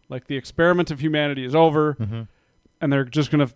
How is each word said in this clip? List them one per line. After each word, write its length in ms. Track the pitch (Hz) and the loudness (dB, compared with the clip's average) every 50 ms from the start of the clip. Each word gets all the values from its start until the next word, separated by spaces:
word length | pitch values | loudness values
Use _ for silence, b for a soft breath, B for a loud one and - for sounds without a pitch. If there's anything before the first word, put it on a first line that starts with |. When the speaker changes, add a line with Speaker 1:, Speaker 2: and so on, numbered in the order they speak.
| _ - | _ -14
Speaker 1:
Like, 180 | 131 127 - | -14 -12 -10
the 100 | - 139 | -8 -8
experiment 540 | 131 - - - - 165 175 180 180 170 - | -8 -8 -6 -2 2 2 4 4 2 0 -2
of 100 | 156 127 | -4 -4
humanity 440 | 143 160 151 151 147 147 139 135 127 | -4 -2 0 0 0 -2 -2 -4 -4
is 100 | 123 139 | 0 4
over, 400 | 160 165 160 147 156 151 151 143 | 4 6 6 4 2 0 0 -2
Speaker 2:
Mm-hmm. 280 | - 110 101 113 113 113 - _ _ _ _ _ _ _ _ _ - 160 | -4 -6 -6 -6 -8 -12 -14 _ _ _ _ _ _ _ _ _ -6 -2
Speaker 1:
and 100 | 143 139 | -2 0
they're 120 | 135 139 | 0 -2
just 260 | 123 117 156 143 - | -2 -2 -2 -2 0
gonna 200 | 151 147 143 120 - | 0 0 0 0 -4